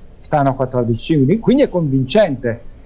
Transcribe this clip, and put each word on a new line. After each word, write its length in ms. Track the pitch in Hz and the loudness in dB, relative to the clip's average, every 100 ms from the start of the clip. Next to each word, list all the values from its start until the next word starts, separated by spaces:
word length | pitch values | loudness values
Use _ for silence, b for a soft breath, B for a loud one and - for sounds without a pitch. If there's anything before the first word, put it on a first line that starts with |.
| - - | -16 -20
stanno 300 | - 151 139 | -4 0 0
a 40 | |
quattordici 640 | 127 131 127 117 113 - 160 | 0 -2 -2 -2 -2 0 2
cinque, 240 | 135 220 | 2 2
quindi 240 | 226 262 | 2 2
è 60 | 262 | 2
convincente, 920 | 185 156 135 127 214 196 131 123 110 - b | 0 0 0 0 2 2 0 -4 -6 -10 b